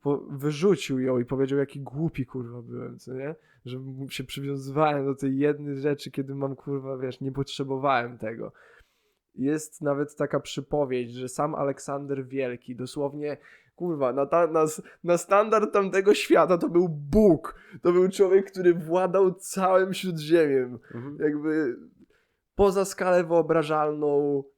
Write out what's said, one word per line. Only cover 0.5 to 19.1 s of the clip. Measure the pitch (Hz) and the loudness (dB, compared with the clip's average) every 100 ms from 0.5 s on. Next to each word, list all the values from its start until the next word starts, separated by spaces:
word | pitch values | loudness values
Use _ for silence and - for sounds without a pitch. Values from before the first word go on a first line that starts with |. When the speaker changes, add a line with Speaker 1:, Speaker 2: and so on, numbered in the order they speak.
| 147 196 180 - 131 | 0 2 2 0 -2
Speaker 1:
ją | 127 127 | 0 -2
i | |
powiedział: | 123 135 135 139 | -2 -2 0 0
„Jaki | 135 143 | -2 -8
głupi, | 131 135 160 - | -12 -6 -4 -4
kurwa, | 127 131 117 120 | -8 -8 -12 -14
byłem”, | 117 120 120 - | -14 -12 -12 -14
co | - | -12
nie? | 131 139 165 _ _ | -10 -10 -10 _ _
Że | 123 127 | -14 -12
m-, | 135 131 135 | -12 -12 -12
się | - | -10
przywiązywałem | 135 - 139 139 135 135 156 143 | -10 -8 -6 -6 -4 0 0 0
do | 139 | -2
tej | 135 139 135 | -2 -2 2
jednej | 147 147 147 139 | 0 0 -6 -4
rzeczy, | 147 143 139 | -2 -4 -6
kiedy | 139 135 | -8 -8
mam, | 139 139 | -6 -6
kurwa, | 131 - 139 135 131 | -6 -8 -8 -6 -8
wiesz, | 131 127 | -8 -6
nie | 135 | -6
potrzebowałem | 135 135 - 135 135 143 127 120 120 | -4 -6 -6 -6 -2 0 0 -2 -8
tego. | 110 113 107 _ _ _ _ _ _ _ _ | -10 -8 -12 _ _ _ _ _ _ _ _
Jest | - 135 151 151 - | -4 -2 -2 -6 -6
nawet | 147 139 147 | -4 -2 -4
taka | - 143 143 | -4 -4 -4
przypowieść, | - - 135 147 139 127 120 | -4 -12 -4 -2 0 -2 -6
że | 123 127 | -10 -10
sam | - 151 | -4 -4
Aleksander | 151 139 135 - 139 143 139 127 | -2 -4 -4 -8 -8 -6 -8 -6
Wielki | 135 127 123 - | -6 -4 -6 -12
dosłownie, | 120 127 151 143 147 147 139 - - _ | -10 -8 -4 -6 -4 -8 -8 -14 -20 _
kurwa, | _ 175 151 131 | _ -4 0 0
na | 131 | 0
ta-, | 139 170 165 | 2 4 4
na | 160 | 4
s-, | 156 - - _ | 2 -2 -14 _
na | 170 175 | 0 0
standard | - 202 220 214 214 | 4 4 4 2 4
tamtego | 202 196 190 196 | 0 2 2 4
świata | 208 - 202 165 175 | 4 6 4 6 4
to | 311 | 4
był | 170 175 | 2 2
Bóg. | 151 143 214 214 160 - - - 170 | -2 2 6 6 6 0 -14 -20 -2
To | 170 | 2
był | 175 185 | 4 2
człowiek, | 190 190 190 196 | 4 4 4 2
który | 185 180 | 2 2
władał | 170 156 180 185 | 2 0 0 2